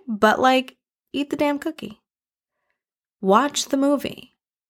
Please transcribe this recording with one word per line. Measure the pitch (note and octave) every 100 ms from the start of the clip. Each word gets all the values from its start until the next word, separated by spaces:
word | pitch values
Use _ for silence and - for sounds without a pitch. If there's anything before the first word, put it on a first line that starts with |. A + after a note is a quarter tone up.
| C4
but, | G#3 G#3+ -
like, | B3+ C4 C4 _ _ _ _
eat | C4+ C#4+
the | D4
damn | D4 C#4+
cookie. | D#4+ D#4 G3+ - _ _ _ _ _ _ _ _ _ _ _ -
Watch | F#3+ G#3+ C#4+ - -
the | C#4
movie. | C#4 C#4+ - - - _ _ _